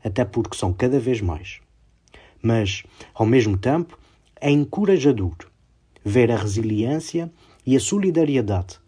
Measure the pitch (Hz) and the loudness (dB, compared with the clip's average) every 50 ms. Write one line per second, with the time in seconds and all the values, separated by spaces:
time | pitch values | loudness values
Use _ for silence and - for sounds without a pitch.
0 | - 107 98 - 123 - - 117 107 104 - - - 92 92 - 127 127 135 135 | -8 -6 -2 -2 -2 -2 -2 -4 -4 -4 -4 -4 -2 -2 -2 0 0 0 0 0
1 | 113 127 123 110 101 90 80 76 - - - - _ _ _ _ _ _ _ _ | 0 0 -2 -2 -2 -4 -4 -6 -10 -16 -20 -20 _ _ _ _ _ _ _ _
2 | _ _ - - - - _ _ - 113 117 113 107 95 95 - - - _ - | _ _ -20 -20 -20 -20 _ _ -2 0 0 0 0 -2 -4 -8 -10 -16 _ -20
3 | - - - - 110 107 123 135 110 107 98 95 101 127 143 170 170 - - - | -20 -10 -4 -2 0 2 4 4 4 2 0 -2 0 0 0 0 -2 -4 -10 -20
4 | - _ _ _ _ _ _ - - 143 143 147 143 - - 196 208 196 190 165 | -20 _ _ _ _ _ _ -4 -2 0 2 2 0 -2 -2 -2 2 2 2 4
5 | 131 147 131 107 95 87 - - - - _ _ _ _ _ _ _ _ _ _ | 4 4 2 2 0 -4 -6 -8 -16 -20 _ _ _ _ _ _ _ _ _ _
6 | - 104 101 127 120 113 120 104 104 104 98 113 113 110 107 104 113 123 151 160 | -6 0 2 4 4 4 2 0 -2 -2 -4 -2 -2 -2 0 0 0 0 -2 -4
7 | 156 - - 165 170 170 - _ _ _ _ _ - 127 131 135 - - 196 202 | -4 -4 -6 -6 -6 -6 -10 _ _ _ _ _ -2 2 2 2 2 0 -2 0
8 | 190 190 165 170 160 147 139 131 110 101 101 90 92 - - - _ | 0 2 2 2 2 2 2 0 0 0 -2 -2 -4 -6 -12 -20 _